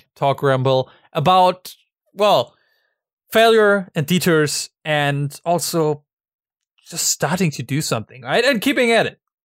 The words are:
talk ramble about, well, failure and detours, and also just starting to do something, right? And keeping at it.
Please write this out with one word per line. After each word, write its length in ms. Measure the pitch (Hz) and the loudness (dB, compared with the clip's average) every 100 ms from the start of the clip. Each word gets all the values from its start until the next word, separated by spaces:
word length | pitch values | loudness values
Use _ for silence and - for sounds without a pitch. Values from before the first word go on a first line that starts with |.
| _ - | _ -4
talk 260 | 139 135 | -4 0
ramble 480 | 139 131 135 131 123 _ _ | 0 0 2 0 -2 _ _
about, 640 | 165 151 185 180 185 - - _ _ _ | -2 2 4 4 0 -10 -20 _ _ _
well, 420 | 196 208 170 - _ _ _ _ _ _ _ _ | -2 2 2 0 _ _ _ _ _ _ _ _
failure 600 | 220 226 226 208 202 185 | 2 4 4 4 0 -2
and 120 | 170 143 | -6 -2
detours, 640 | 180 180 160 151 - - _ 160 | 0 2 2 0 -4 -10 _ -4
and 520 | 151 143 143 139 - 170 | -2 0 -2 -6 -6 -4
also 600 | 170 - 170 151 147 _ _ _ _ _ _ _ _ - | -2 -2 -2 -2 -4 _ _ _ _ _ _ _ _ -14
just 200 | 170 - | -6 -4
starting 420 | - 143 180 170 | -2 -2 -2 -2
to 100 | 139 | -4
do 200 | 117 139 | -6 -6
something, 400 | - 120 101 127 | -4 -6 -6 -14
right? 240 | 123 180 247 | -4 0 0
And 160 | 233 | 0
keeping 300 | 277 269 233 | 0 0 2
at 140 | 220 127 | 0 0
it. 140 | - _ _ | -6 _ _